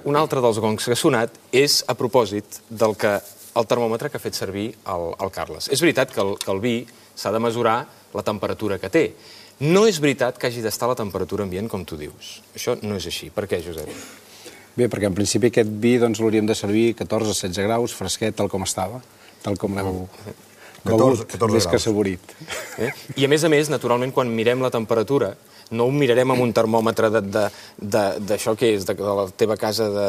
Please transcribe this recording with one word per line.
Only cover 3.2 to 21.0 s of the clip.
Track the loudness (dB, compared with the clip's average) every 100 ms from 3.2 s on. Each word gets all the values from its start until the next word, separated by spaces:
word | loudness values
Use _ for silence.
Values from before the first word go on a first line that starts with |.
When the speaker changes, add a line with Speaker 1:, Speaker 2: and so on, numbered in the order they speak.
| -4 -16 -4 -2
Speaker 1:
el | 0
termòmetre | 0 0 -2 -6
que | -8
ha |
fet | -8
servir | -6 -6 -6 -6 -8 -8
el, | -6 -6 -6
el | -6
Carles. | -6 -10 -8 -4
És | 0
veritat | 2 2 0
que | 0
el, | -2 -2
que | -4
el | -2
vi | -2 -2 -6 -16 -20 -8
s'ha | -4
de | 0
mesurar | 0 0 2 0 -4 -16 -10
la | -6
temperatura | -4 -4 -4 -4 -4 -4
que | 0
té. | 0 0 -4 -20 -20 -20 -4
No | 2 4 4
és | 4
veritat | 0 2 -2 -2
que | -4
hagi | -4
d'estar | -4 -2 -2
a |
la |
temperatura | -2 -4 -4 -4 -4
ambient, | -4 -6 -6
com | -6
tu | -8 -10
dius. | -10 -14 -18 -20 -18
Això | -8 -4 -4
no | -4
és | -6 -6
així. | -8 -8
Per | -6 -4
què, | -4
Josep? | -4 -10 -10 -14 -16 -20 -20 -20 -20 -20 -8 -2
Speaker 2:
Bé, | 0
perquè | 0 0
en | 0
principi | 0 2 2
aquest | 4 0 2
vi, | 2 4
doncs, | 2 2
l'hauríem | 2 2 2
de |
servir | 0 0 2 2
catorze, | 0 -2 -2 0
setze | -2 -4 -2 0
graus, | 0 -2 -4
fresquet, | -6 -4 -4 -2
tal | -2
com | -2
estava, | -4 -4 -6 -8 -16 -20 -20 -10
tal | -6 -2
com | -2
l'heu | -2 -4 -6 -8 -14 -18 -18 -20 -20 -20 -8
Speaker 3:
Catorze, | 0 4